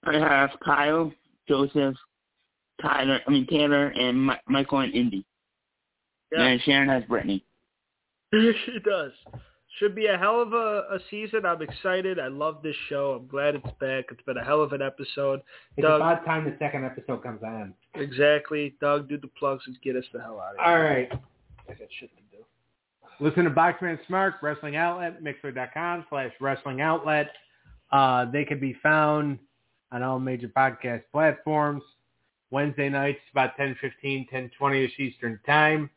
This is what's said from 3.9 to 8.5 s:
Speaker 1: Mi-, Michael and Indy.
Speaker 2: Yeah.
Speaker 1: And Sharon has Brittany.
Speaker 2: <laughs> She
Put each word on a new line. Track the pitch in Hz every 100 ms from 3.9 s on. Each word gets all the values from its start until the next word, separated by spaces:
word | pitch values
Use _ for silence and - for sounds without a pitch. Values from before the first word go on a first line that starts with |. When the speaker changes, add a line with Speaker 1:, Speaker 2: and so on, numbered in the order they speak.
| - 127 123 135
Speaker 1:
Mi-, | 127 -
Michael | 135 139 139
and | 131
Indy. | 117 123 95 - _ _ _ _ _ _ _ _ _ _
Speaker 2:
Yeah. | 160
Speaker 1:
And | 147 123
Sharon | 147 139 139
has | 131
Brittany. | 104 113 90 98 _
Speaker 2:
<laughs> | _ _ _ _ _ _ _ _
She | 214 226